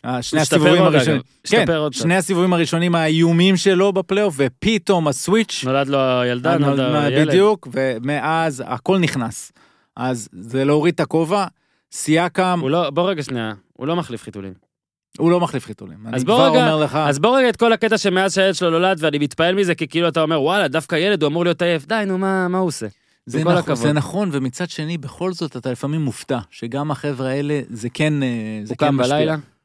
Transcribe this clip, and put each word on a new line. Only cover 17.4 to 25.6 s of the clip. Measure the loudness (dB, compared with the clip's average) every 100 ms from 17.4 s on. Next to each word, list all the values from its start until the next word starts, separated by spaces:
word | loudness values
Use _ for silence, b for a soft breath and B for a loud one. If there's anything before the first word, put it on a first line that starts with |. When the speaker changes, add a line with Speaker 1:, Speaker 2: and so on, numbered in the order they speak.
| 2
Speaker 2:
את | 2
כל | 2
הקטע | 2 2 0
שמאז | 2 0 0 2
שהילד | 2 2
שלו | 0
נולד, | 2 2 2
ואני | 0 0
מתפעל | -4 0 0 2
מזה, | 0 -2
כי | -4
כאילו | -2 0
אתה | 0
אומר, | 0 0
"וואלה, | 0 0 0
דווקא | -2 -2 -2
ילד, | 0 0
הוא | 0
אמור | 0
להיות | -2 0
עייף." | 0 -2 -2
די, | -4 -2
נו, | -2
מה, | -2 0 0
מה | -2
הוא | -2
עושה? | -4 -10 _ _ _ -8
Speaker 1:
זה | -2
Speaker 2:
עם |
כל | 0
Speaker 1:
נכון, | 0
Speaker 2:
הכבוד. | 0 -2
Speaker 1:
זה | 0
נכון, | 0 -2 -4 -2
ומצד | -2 -4 -6 -10
שני, | -8 -8 -8
בכל | -10 -8 -6
זאת, | -6 -8
אתה | -6